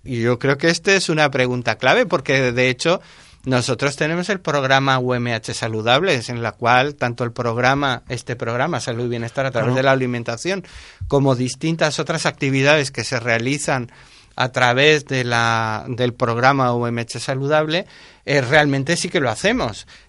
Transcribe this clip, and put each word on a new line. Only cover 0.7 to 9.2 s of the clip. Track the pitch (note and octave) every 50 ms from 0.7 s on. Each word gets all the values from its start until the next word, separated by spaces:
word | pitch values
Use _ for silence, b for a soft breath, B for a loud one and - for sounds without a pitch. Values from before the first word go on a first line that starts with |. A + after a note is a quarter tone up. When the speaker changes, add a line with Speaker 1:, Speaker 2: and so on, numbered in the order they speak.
| E3+ E3+ - G3+ G3
Speaker 1:
es | F#3+ - -
una | E3 D#3 D3+ C#3+
pregunta | C3+ C3 B2+ B2 B2 B2 A#2 A#2+ A2
clave, | - - B2+ D#3+ A3+ B3+
porque | F3 F#3 D3+ B2+ - C#3 C3+ C3+ B2
de | A#2 B2 B2+ B2+
hecho | B2+ B2 - E3 F3 G3 b b b b b b b b -
nosotros | C3 C3 B2+ A#2+ - B2+ A2 C#3+ - -
tenemos | - D#3+ D3+ E3 F3 F3 -
el | G#3 F#3
programa | - E3+ D3 C#3+ C3+ C3+ C3+ C3+ C3+ C3+ C3 C3
U | B2 B2+ B2
M | A#2+ A#2+ A#2+ A#2
H | A2 A2 - A2+
Saludables, | - - A2+ A2 A2 G#2+ A#2 B2 C#3 F3+ G3 D#3+ B2 A2 -
en | B2+ A#2 A#2
la | A2 G2+
cual | - A#2+ A2+ A#2+ B2+ C3 D3 C#3+
tanto | - B2 A#2+ A#2+ - B2+
el | A#2+ A2+
programa, | - A#2+ A#2 A2+ A#2+ B2 B2+ C#3 C#3+ C#3+ C3+ B2 A#2 - -
este | C3 A2+ - - B2
programa | A#2 - A2+ A#2 B2 C3 E3+ E3+ B2
Salud | - - A#2+ A2+ B2
y | A#2+
Bienestar | A#2+ A#2